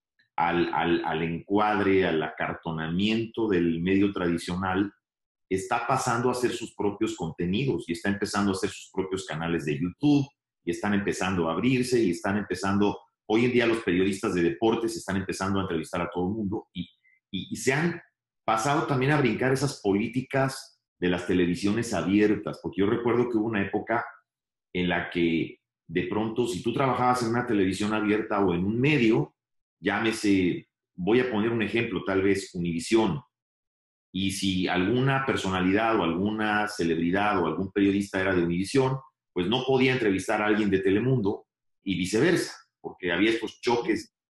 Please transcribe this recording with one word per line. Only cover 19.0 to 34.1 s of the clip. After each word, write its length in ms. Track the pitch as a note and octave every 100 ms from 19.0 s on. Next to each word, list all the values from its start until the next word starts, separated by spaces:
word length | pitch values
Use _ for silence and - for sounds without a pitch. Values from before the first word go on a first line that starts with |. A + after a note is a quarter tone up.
| C3+
a 80 | D3
brincar 320 | B2 G#2 B2+
esas 300 | C3+ C#3 -
políticas 1000 | G2+ G2 A#2 C3 B2 C3+ C3+ - - _ _ _
de 100 | F2+
las 180 | F2 -
televisiones 680 | F2+ F2+ F2+ G2+ A2+ A2+
abiertas, 640 | F#2 E2 G#2 G#2 G2 D2+ -
porque 180 | D#2+ F2
yo 60 | G2+
recuerdo 420 | A#2 A#2 A#2 A#2+
que 80 | A2
hubo 100 | A2+
una 140 | G#2
época 440 | F#2+ G#2 - A2+ - - _ _ _ _ _
en 140 | F2+ F2+
la 220 | F2 E2+
que 500 | F2+ E2+ E2 D2 - _ _ -
de 160 | E2+
pronto, 440 | - G#2 A2 B2 A2+
si 160 | -
tú 80 | A#2
trabajabas 520 | A#2 C3+ A#2+ B2 B2
en 60 | A2+
una 160 | A#2+ B2
televisión 480 | G#2 F#2+ F#2 G#2
abierta 460 | A2 G#2 G#2 - G#2
o 140 | F#2+
en 100 | F2
un 160 | G2 A#2
medio, 560 | C#3 D3 A2+ C3 - _ _ _ _ _
llámese, 880 | F#2 G#2 A2+ A2 G#2 F#2+ F2 - - _ _ -
voy 240 | F2+ B2
a 100 | B2+
poner 200 | G#2+ A2+
un 140 | A#2
ejemplo, 400 | G2 A2+ A2+ F2+ -
tal 160 | F#2+
vez 320 | G2 F#2+ -
Univisión, 680 | F2+ E2+ E2 - A2+ G#2 G#2+ - _ _ _ _ _ _ _ _